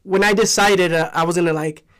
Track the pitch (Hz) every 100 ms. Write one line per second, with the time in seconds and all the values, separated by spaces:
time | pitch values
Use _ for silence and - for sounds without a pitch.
0 | 190 190 202 202 220 - 202 190 180 165
1 | 165 160 165 175 170 156 156 151 _